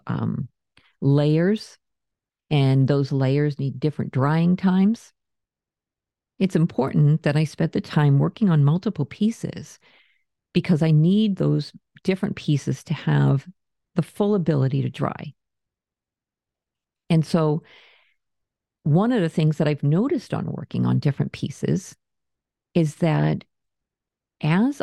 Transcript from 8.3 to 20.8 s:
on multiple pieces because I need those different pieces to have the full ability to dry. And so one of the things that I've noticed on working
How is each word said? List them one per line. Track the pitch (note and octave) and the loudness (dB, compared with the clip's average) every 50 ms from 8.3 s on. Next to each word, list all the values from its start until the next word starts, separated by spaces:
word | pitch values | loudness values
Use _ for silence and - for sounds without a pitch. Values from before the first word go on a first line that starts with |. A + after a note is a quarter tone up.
| - - A3 F#3 | -2 -2 0 2
on | D#3+ D3 C#3 | 4 4 4
multiple | C#3 D#3+ F#3 - A3+ - - C3+ | 4 2 0 -2 -4 -4 -4 -6
pieces | - - - G#3 A3+ A3+ - - - - - D3+ - - _ _ _ _ _ _ _ _ _ _ _ _ _ _ _ | -8 -4 -2 -2 -2 -2 -4 -10 -10 -10 -12 -16 -18 -20 _ _ _ _ _ _ _ _ _ _ _ _ _ _ _
because | - F3 - - F3+ C#3+ | -2 -2 2 2 2 2
I | E3 D#3+ | 4 4
need | D#3 D3+ D#3 F3 G3 G#3+ A3 G#3 F#3+ | 4 4 4 4 4 2 2 0 0
those | - D3 D3 D3+ D3+ C#3+ - - - _ _ _ - | 0 0 0 0 -2 -4 -6 -14 -20 _ _ _ -8
different | - F#3 F#3+ F#3 - C#3 C#3+ | -4 -4 -2 -2 -4 -6 -6
pieces | - - - D3 C3+ - C#3 C3+ - - | -6 -2 -2 -2 -2 -2 -4 -8 -8 -6
to | - D3+ | -8 -8
have | - - D#3+ D3 C#3+ C#3 C#3 C#3 C3+ - F3+ - _ _ _ _ _ _ _ - | -6 -2 -2 0 2 2 2 0 0 -4 -8 -20 _ _ _ _ _ _ _ -6
the | F3 | -6
full | D#3+ - - - G#3 G3+ G#3+ | -6 -6 -4 -4 -2 0 0
ability | G3 D#3 E3 D#3 C3+ C3 B2+ C#3 C3+ | 0 0 0 0 0 0 0 -2 -2
to | B2 B2 | -4 -4
dry. | - - C#3+ - - - - D3 - _ _ _ _ _ _ _ _ _ _ _ _ _ _ _ _ _ _ _ _ _ _ _ _ _ _ _ _ _ _ _ _ _ _ - | -6 -6 -6 -6 -6 -8 -14 -16 -18 _ _ _ _ _ _ _ _ _ _ _ _ _ _ _ _ _ _ _ _ _ _ _ _ _ _ _ _ _ _ _ _ _ _ 0
And | E3+ D#3+ D3+ | 2 2 2
so | - - E3 D#3 D#3 D3+ D#3 - - - - _ _ _ _ _ _ _ _ _ _ _ _ _ _ _ _ _ _ _ _ - | 2 0 2 2 2 0 -2 -6 -12 -20 -20 _ _ _ _ _ _ _ _ _ _ _ _ _ _ _ _ _ _ _ _ -2
one | D#3+ C#3+ F3+ F#3 A#3+ | 0 2 2 2 2
of | B3+ A3 | 0 0
the | E3 D#3+ | 0 0
things | - F3 D#3 D#3 D3+ - | 0 0 0 0 0 0
that | D#3+ | -2
I've | D3+ D3+ C#3+ | -2 -2 -2
noticed | - C#3+ D#3 F#3 A#3+ D4 F4+ B3 - - | 0 0 0 0 0 0 -2 -4 -6 -6
on | - - - - | -8 -6 -6 -8
working | - - - - - B2 | -8 -10 -12 -8 -6 -4